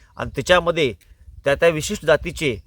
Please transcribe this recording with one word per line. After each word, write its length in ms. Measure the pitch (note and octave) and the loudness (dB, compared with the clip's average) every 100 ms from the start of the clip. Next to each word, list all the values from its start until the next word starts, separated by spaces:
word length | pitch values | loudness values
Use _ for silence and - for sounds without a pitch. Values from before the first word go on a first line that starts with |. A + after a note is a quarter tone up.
| _ - | _ -10
आणि 120 | B2 - | -8 -4
त्याच्यामध्ये 580 | - F3+ E3+ E3 C#3 G2 _ - - - C#3 | 2 2 2 0 -2 -2 _ -20 -20 -6 -2
त्या 100 | C#3 | 2
त्या 140 | E3+ | 2
विशिष्ट 360 | D#3 C#3+ G#3 D#3 | 2 -2 -4 0
जातीचे 520 | D3 F3 - D#3+ A2 | 0 0 -4 -4 -4